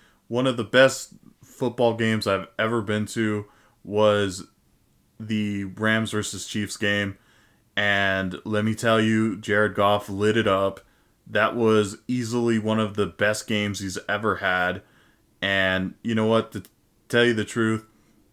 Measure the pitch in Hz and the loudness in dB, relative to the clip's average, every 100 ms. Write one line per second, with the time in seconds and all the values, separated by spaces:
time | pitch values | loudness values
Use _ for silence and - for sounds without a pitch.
0 | _ _ - 117 131 120 104 123 135 - | _ _ -6 -2 0 -2 2 6 6 4
1 | - - - _ - - 127 117 117 110 | -12 -20 -20 _ -18 -6 -4 2 0 2
2 | 110 110 104 95 92 - 113 117 101 107 | 0 0 0 -2 -4 -2 -2 0 -2 -2
3 | 104 117 110 104 104 _ _ _ - 104 | -2 -2 -2 -2 -8 _ _ _ -4 2
4 | 107 104 101 92 - _ _ _ _ _ | 4 4 0 -4 -14 _ _ _ _ _
5 | _ - 110 110 104 101 98 95 110 110 | _ -14 -6 -4 -2 -4 -8 -4 0 0
6 | 107 107 101 98 - 110 101 - 104 101 | -2 -4 -6 -8 -8 -6 -6 -4 -2 0
7 | 101 98 _ _ _ _ _ - 104 101 | -2 -8 _ _ _ _ _ -4 0 0
8 | 98 95 95 90 104 107 107 107 117 113 | 0 0 -4 -6 -4 -2 -2 0 2 2
9 | 110 110 110 101 110 104 107 101 101 104 | 2 2 0 -2 0 2 2 2 2 2
10 | 104 98 107 110 104 95 98 - - _ | -2 0 2 2 2 2 0 -4 -16 _
11 | _ _ - 104 107 117 113 110 101 110 | _ _ -6 0 0 2 4 4 2 -4
12 | - 127 113 120 117 113 107 110 104 101 | -6 -4 -2 -2 0 0 0 0 -2 -2
13 | 98 - 104 107 - 107 104 98 98 95 | -4 0 0 0 -2 -2 -2 -4 -8 -8
14 | - 104 110 92 98 92 90 92 - _ | -6 -2 -2 -2 0 0 0 -4 -10 _
15 | _ _ _ - 98 98 95 95 92 - | _ _ _ -8 -2 0 2 0 -2 -6
16 | 113 110 110 113 110 107 - _ _ _ | -4 0 2 2 0 -8 -14 _ _ _
17 | - 120 120 110 104 120 110 110 - _ | -2 2 4 2 -2 0 0 -2 -6 _
18 | _ _ _ | _ _ _